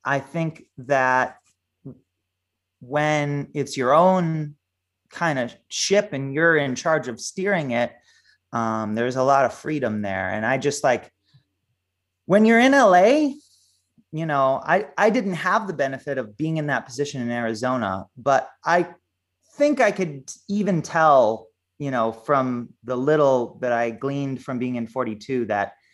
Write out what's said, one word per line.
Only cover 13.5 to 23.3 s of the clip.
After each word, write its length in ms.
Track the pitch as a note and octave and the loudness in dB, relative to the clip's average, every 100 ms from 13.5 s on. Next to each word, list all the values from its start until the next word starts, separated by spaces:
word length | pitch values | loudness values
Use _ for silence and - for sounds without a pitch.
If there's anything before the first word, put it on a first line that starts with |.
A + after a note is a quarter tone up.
| _ _ _ _ _ _ | _ _ _ _ _ _
you 120 | D#3 E3 | -8 -2
know, 360 | C#3 C3+ C3+ | 2 2 0
I, 240 | - F3+ - - | 0 0 0 0
I 120 | G#3 | 2
didn't 260 | A#3 G3 E3+ | 2 -2 -4
have 320 | F#3 G#3 G3+ | 0 -2 -2
the 60 | |
benefit 440 | D3+ C3+ C3+ D3 C3+ | -4 -4 -4 -6 -6
of 200 | A2+ G#2 | -6 -6
being 200 | D#3 D#3+ | -4 -2
in 100 | D3 | -2
that 180 | B2+ - | -2 -4
position 360 | A#2+ C#3+ C#3 | -6 -6 -6
in 100 | A#2+ | -6
Arizona, 720 | A#2+ A2+ G#2+ B2 B2+ G2+ F#2+ - - | -4 -4 -4 -2 -2 -4 -6 -10 -8
but 320 | B2+ C3+ - - - | 0 0 0 -8 0
I 220 | F3 E3+ - _ _ _ _ _ | 0 0 -8 _ _ _ _ _
think 260 | - D4 C#4 | -2 0 2
I 120 | G#3+ | 0
could 380 | G3 F3+ C#3 - - - | 0 -4 -8 -16 -18 -6
even 320 | G3+ G3 E3+ | -4 0 -2
tell, 680 | - E3 D#3+ C#3 A2 A2 - _ _ - | -2 2 6 6 4 0 -8 _ _ -12
you 120 | C#3+ | -6
know, 200 | B2+ A2+ | -2 -2
from 580 | A2 - C#3 B2+ B2 A#2+ _ | -4 0 0 0 -4 -10 _
the 120 | A2+ B2+ | -8 -4
little 640 | C#3 D#3 C#3+ | 0 4 4